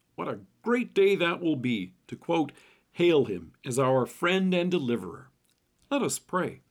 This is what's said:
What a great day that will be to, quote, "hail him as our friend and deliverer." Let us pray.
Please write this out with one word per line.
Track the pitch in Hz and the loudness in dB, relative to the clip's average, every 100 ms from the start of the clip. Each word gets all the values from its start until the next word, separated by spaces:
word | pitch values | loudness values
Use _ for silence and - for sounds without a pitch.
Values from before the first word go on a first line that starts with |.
| _ - | _ -10
What | 175 | -8
a | 107 - _ | -10 -14 _
great | 220 240 233 | -2 0 0
day | - 196 | 4 4
that | 196 170 175 | 4 0 -2
will | 170 147 | -2 -2
be | 123 113 92 - - | -2 -2 -4 -12 -18
to, | - | -10
quote, | - 170 143 - - _ _ | -2 -2 -2 -6 -20 _ _
"hail | - 175 156 113 | 0 4 4 2
him | 92 80 - | -4 -10 -14
as | 143 123 | -6 -2
our | 131 131 | 2 2
friend | 120 - 175 185 190 | 0 -2 0 2 2
and | 180 175 | 0 0
deliverer." | 180 127 117 92 - - _ _ _ _ _ _ | 0 0 -2 -4 -14 -20 _ _ _ _ _ _
Let | 285 | -2
us | 185 - | -2 -4
pray. | - 185 147 - _ | -4 -4 -4 -8 _